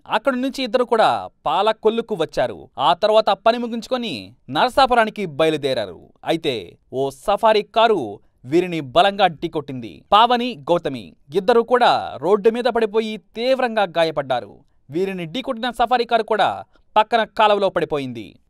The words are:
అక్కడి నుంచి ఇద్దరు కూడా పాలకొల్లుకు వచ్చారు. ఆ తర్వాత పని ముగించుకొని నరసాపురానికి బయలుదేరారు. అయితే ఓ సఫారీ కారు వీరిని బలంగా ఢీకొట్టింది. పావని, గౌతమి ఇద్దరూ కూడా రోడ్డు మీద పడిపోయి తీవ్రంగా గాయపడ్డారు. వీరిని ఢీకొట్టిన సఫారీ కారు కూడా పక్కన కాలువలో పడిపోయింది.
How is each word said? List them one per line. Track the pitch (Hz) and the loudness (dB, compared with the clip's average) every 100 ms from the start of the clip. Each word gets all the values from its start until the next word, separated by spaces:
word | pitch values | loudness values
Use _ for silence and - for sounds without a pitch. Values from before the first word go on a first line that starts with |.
| - | -6
అక్కడి | 220 277 247 | -2 -2 -2
నుంచి | 269 269 | -4 -6
ఇద్దరు | 247 254 | -4 -2
కూడా | 240 220 160 110 90 _ 151 | 0 2 2 2 -4 _ -4
పాలకొల్లుకు | 170 214 220 214 226 226 185 | 0 0 2 0 0 -4 -4
వచ్చారు. | 147 151 123 85 - - | -4 -2 -4 -4 -12 -2
ఆ | 147 | 2
తర్వాత | 175 208 220 214 | 2 4 4 4
పని | 202 226 240 | 2 2 0
ముగించుకొని | 240 226 - 254 226 113 92 - - | -4 -8 -6 -6 -6 -10 -14 -20 -6
నరసాపురానికి | 147 247 277 254 240 220 214 185 | -2 0 4 4 4 0 -2 -6
బయలుదేరారు. | 139 160 151 135 120 98 82 - _ 139 | 0 0 0 -2 -2 -4 -10 -20 _ -4
అయితే | 165 160 113 85 - - | -4 -2 -6 -8 -20 -10
ఓ | 123 135 | -6 -4
సఫారీ | - - 202 226 214 | -4 -2 2 2 2
కారు | 208 226 233 190 107 - _ _ 123 | 0 0 2 2 -2 -12 _ _ -2
వీరిని | 170 180 160 | 0 0 -4
బలంగా | 135 156 202 202 180 | 0 2 2 2 0
ఢీకొట్టింది. | 147 170 160 139 127 107 69 - | -2 -8 -8 -8 -10 -12 -12 2
పావని, | 202 240 247 247 147 | 4 4 2 -2 -6
గౌతమి | 139 170 151 127 87 _ - 175 | -2 -2 -2 -8 -14 _ -8 -4
ఇద్దరూ | 190 233 | 2 2
కూడా | 233 247 214 123 90 113 | 2 2 4 2 -2 -4
రోడ్డు | 160 208 226 | 0 2 2
మీద | 233 | 0
పడిపోయి | 240 233 220 220 220 214 | -2 -2 -2 -2 -4 -8
తీవ్రంగా | _ 220 247 254 247 220 | _ -4 0 0 0 0
గాయపడ్డారు. | 190 165 165 147 135 123 101 65 _ _ - | -2 0 0 0 -2 -4 -6 -20 _ _ -8
వీరిని | 156 190 185 165 | -4 -4 -4 -8
ఢీకొట్టిన | 240 269 226 247 | -8 -8 -6 -4
సఫారీ | 240 233 247 233 | -2 0 0 0
కారు | 226 | 0
కూడా | 214 208 143 95 - _ _ 214 | 0 0 0 -2 -12 _ _ 2
పక్కన | 220 233 | 2 0
కాలువలో | 208 - 214 202 190 | 0 2 2 4 0
పడిపోయింది. | 175 156 147 131 117 90 - | -2 -2 -4 -6 -10 -14 -20